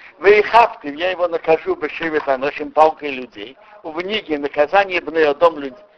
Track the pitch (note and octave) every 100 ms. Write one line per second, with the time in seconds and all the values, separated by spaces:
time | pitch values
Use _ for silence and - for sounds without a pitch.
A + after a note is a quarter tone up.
0 | - - F3+ G#3 G3+ A3+ A3+ - D3 D3
1 | F#3 F3 F3 E3 E3 D#3+ F#3 F3 D3 -
2 | E3 D#3 C#3 C3 C#3+ - D3 D3+ D#3 -
3 | D3 B2+ B2 G#2 A2 - _ - E3+ D#3
4 | F#3 G#3+ D#3 D3 C#3+ D3 D3 G3 G3 F3
5 | D3+ D#3+ D3+ D3 E3+ D3+ C3+ B2 -